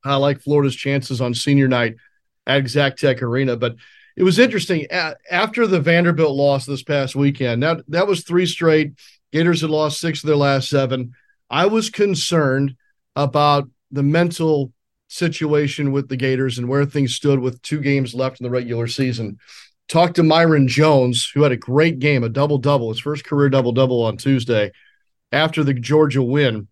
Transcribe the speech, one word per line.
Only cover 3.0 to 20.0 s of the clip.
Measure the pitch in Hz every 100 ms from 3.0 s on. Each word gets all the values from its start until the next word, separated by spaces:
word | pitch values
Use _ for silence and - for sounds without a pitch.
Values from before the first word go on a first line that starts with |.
| 143 127
Arena. | 123 123 135 120
But | 120 117 _ _ _ -
it |
was | 180 180
interesting. | 247 208 170 175 147
A-, | 180 160 - _
after | 175 220 220 226
the | 185
Vanderbilt | 143 170 175 156 156 139
loss | 143 139 131
this | 139
past | - 143 135 135
weekend, | 143 139 127 117
that, | 147 165 -
that | 160 202
was | 180
three | - 175 180
straight. | - 165 156 151 - - _ _
Gators | 156 165 170
had | 156
lost | 151 151 143
six | 170 147
of | 147
their | 147
last | 143 139 131
seven. | 143 131 127 123 - _ _ _
I | 139 185
was | 220 220
concerned | - 202 175 - 170 143 131 139 131 _ _ _ -
about | 143 147 147 143 131 _ _
the | 139
mental | 139 160 175 170 160 151 131 _ _ _ _
situation | - 170 - 156 147 143 143 143
with | 139 139
the | 131
Gators | 131 131 131 120
and | 120
where | 139 143
things | 151 135
stood | - 147 139
with | 127 123
two | - 151
games | 143 139 127 117
left | 131 131
in | 123
the |
regular | 127 120 117 117
season. | - 131 117 110 98 _ - - _ _
Talked | 165